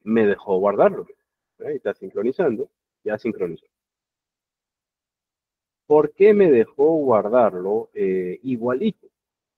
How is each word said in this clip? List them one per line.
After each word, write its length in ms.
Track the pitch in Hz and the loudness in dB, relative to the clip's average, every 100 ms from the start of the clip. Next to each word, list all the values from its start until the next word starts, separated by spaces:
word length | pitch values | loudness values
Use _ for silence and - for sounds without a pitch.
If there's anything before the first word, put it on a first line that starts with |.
me 220 | 104 113 104 | -4 0 0
dejó 320 | 95 - 92 | -2 -4 -2
guardarlo. 500 | 101 101 185 175 - - _ _ _ _ | -2 2 0 0 -12 -20 _ _ _ _
Ahí 180 | 135 147 | -12 -8
está 160 | - | -8
sincronizando. 800 | - 95 98 110 - 165 110 - _ _ _ | -10 -12 -6 -6 -2 -2 -2 -8 _ _ _
Ya 160 | 104 107 | -8 -6
sincronizó. 480 | 117 101 90 80 _ _ _ _ _ _ _ _ _ _ _ _ _ _ _ _ _ _ _ _ _ _ _ | -6 -6 -8 -8 _ _ _ _ _ _ _ _ _ _ _ _ _ _ _ _ _ _ _ _ _ _ _
¿Por 260 | 147 147 | 2 2
qué 220 | - 202 | 2 4
me 160 | 208 185 | 6 4
dejó 460 | 123 107 - 151 160 | 4 2 0 0 2
guardarlo, 920 | 139 110 101 123 110 90 92 110 117 | 2 2 2 2 2 0 -4 -4 -6
eh, 440 | 107 98 92 90 92 | -6 -2 -2 -4 -8
igualito? 680 | 131 123 117 131 214 - _ _ _ _ _ | -8 -6 -4 -2 -4 -6 _ _ _ _ _